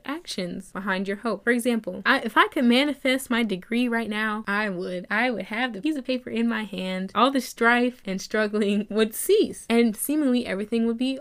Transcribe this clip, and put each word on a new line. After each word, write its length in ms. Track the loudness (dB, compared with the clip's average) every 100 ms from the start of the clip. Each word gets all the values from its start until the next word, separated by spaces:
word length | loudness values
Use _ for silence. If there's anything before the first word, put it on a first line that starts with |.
| -8
actions 640 | -10 -8 -8 -6 -8 -10
behind 380 | -8 -4 -2 -2
your 80 | -4
hope. 260 | -4 -4
For 80 | 0
example, 520 | 2 2 -2 -2 -4 2
I, 140 | 2
if 180 | 2 2
I 100 | 4
could 160 | 4
manifest 640 | 4 4 4 0 0 -2 0
my 140 | -2
degree 460 | 0 -2 -2 -2 0
right 200 | 0 -2
now, 360 | -2 -2 -4 -2
I 220 | -2 -2
would. 380 | -4 -6 -6 -4
I 200 | 0 0
would 160 | -2 -4
have 280 | -4 -4
the 80 | -2
piece 160 | -2 -2
of 80 | -2
paper 240 | -4 -2
in 180 | -2 0
my 160 | 0
hand. 480 | -4 -6 -4 -4 -4 2
All 160 | 4
the 100 | 2
strife 600 | -4 0 4 4 2 -2 -8
and 160 | -6
struggling 640 | -4 -2 0 0 0 0 0
would 240 | 0 0
cease, 520 | -2 2 4 4 -2 0
and 260 | 4 4 2
seemingly 480 | -2 0 2 2 0
everything 400 | -4 -2 0 0
would 140 | 0
be 160 | -2 -2